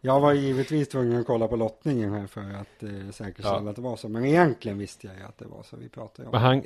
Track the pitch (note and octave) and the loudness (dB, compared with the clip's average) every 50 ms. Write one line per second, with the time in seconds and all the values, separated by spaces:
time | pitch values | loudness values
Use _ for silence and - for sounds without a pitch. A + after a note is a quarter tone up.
0 | - C3 C3+ C#3+ C#3+ D3 C#3+ C#3+ C#3 C#3 C3 C3 C3+ - D#3 D3+ C#3+ - - C3+ | 2 4 4 6 6 6 6 4 2 2 0 0 0 0 0 0 0 0 0 0
1 | B2 A#2+ A#2+ A#2+ A#2 - B2 A2+ A2+ A2 A#2+ A2+ A2+ A2+ - _ _ D#3+ C#3+ A#2+ | 2 2 2 0 2 0 2 2 2 0 0 0 -2 -2 -4 _ _ -2 0 0
2 | G#2+ G2+ G2+ G#2 G2+ F#2+ - G#2 G2+ G2 G2 G2 G2+ _ _ _ A2+ G#2 G2+ G2 | 0 -2 -2 -4 -6 -8 -12 -12 -12 -12 -12 -12 -12 _ _ _ -12 -12 -10 -10
3 | G2 G2 G2+ - G#2+ G2+ F2 - G#2 G#2 G2 G2 G2+ G#2 G#2 - A#2+ B2+ A#2 - | -12 -12 -12 -12 -12 -12 -12 -4 -2 0 0 0 -2 -6 -8 -8 -8 -8 -8 -8
4 | - A2 G#2+ A2+ B2+ C#3 D3+ E3+ F3 D3+ A#2 - - A2+ G2 G2+ G2+ - - _ | -8 -6 -4 -2 2 4 6 6 6 4 2 0 -6 -6 -6 -6 -8 -10 -12 _
5 | - G2+ F#2+ F#2+ G2 G2+ - _ - - - G#2 - - - A#2 A#2 - - B2+ | -18 -18 -16 -16 -18 -18 -18 _ -18 -18 -18 -20 -20 -20 -18 -18 -18 -18 -16 -16
6 | A#2 G2+ _ - B2+ A#2+ B2 A#2 A#2 B2+ C3 C3+ - | -18 -18 _ -18 -8 0 2 4 6 6 4 4 0